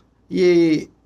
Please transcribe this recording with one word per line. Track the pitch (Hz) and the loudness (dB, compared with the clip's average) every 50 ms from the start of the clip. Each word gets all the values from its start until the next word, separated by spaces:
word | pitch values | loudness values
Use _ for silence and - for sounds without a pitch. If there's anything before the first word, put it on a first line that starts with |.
| _ _ _ _ _ - | _ _ _ _ _ -10
ఈ | - 185 180 180 175 170 170 160 156 - - - _ _ _ | -4 -2 0 2 2 2 2 0 0 -2 -6 -10 _ _ _